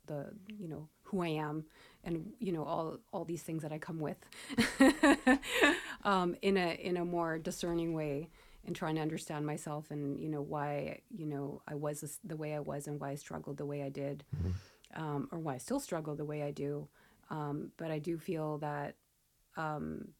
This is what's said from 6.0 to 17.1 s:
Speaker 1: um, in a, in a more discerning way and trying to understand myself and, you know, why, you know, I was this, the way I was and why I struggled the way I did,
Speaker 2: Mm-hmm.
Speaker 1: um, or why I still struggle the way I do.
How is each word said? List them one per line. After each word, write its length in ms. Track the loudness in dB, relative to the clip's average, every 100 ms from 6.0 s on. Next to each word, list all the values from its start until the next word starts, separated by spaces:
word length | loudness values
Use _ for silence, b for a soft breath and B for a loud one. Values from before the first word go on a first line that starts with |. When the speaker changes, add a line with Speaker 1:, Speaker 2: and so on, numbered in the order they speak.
Speaker 1:
um, 320 | 2 4 4 2
in 160 | 4 4
a, 160 | 4 0
in 220 | 0 0
a 80 | 0
more 340 | 0 0 0
discerning 540 | -2 -2 0 0 0
way 360 | 0 0 -2 -4 B B B -8
and 100 | -4
trying 200 | 0 0
to 60 |
understand 440 | 0 -2 -4 -4 -2
myself 440 | -4 -4 -6 -6
and, 300 | -4 -2 -2
you 100 | -2
know, 120 | -2
why, 580 | -2 -2 -2 -2 -4 -8 -12
you 160 | -8 -4
know, 360 | -2 -4 -6 -8
I 80 | -4
was 260 | -4 -4
this, 180 | -8 -10
the 120 | -8 -6
way 160 | -4
I 60 | -4
was 280 | -4 -6 -6
and 120 | -6
why 120 | -4
I 40 | -6
struggled 420 | -8 -8 -8 -6
the 80 | -4
way 160 | -4
I 60 | -4
did, 340 | -4 -4 -6 -6 -2
Speaker 2:
Mm-hmm. 640 | 0 -2 -6 -20 -14 -6
Speaker 1:
um, 260 | -2 -2 -2
or 80 | -4
why 160 | -4 -4
I 20 |
still 220 | -2 -4
struggle 360 | -2 -4 -4 -4
the 100 | -4
way 180 | -2
I 80 | -4
do. 360 | -2 -2 -4 -6 b b